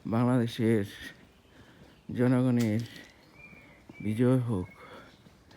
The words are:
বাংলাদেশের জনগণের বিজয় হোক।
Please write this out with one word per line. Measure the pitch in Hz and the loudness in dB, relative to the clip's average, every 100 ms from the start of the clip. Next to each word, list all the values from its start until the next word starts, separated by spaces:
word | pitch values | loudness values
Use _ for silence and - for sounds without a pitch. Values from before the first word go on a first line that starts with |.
| - | -4
বাংলাদেশের | 110 123 127 117 - 113 113 101 - - - - _ _ - - - - - - 107 | 0 2 2 0 0 2 2 0 -8 -18 -20 -20 _ _ -20 -20 -20 -20 -20 -10 0
জনগণের | 123 127 127 120 113 110 117 - - - - - - - - - - - | 2 4 2 2 2 0 -4 -12 -20 -20 -20 -20 -20 -20 -20 -20 -20 -10
বিজয় | 104 107 123 131 | -4 0 2 2
হোক। | 120 101 90 - - - - - - - - | 0 -4 -6 -12 -20 -20 -20 -20 -20 -20 -20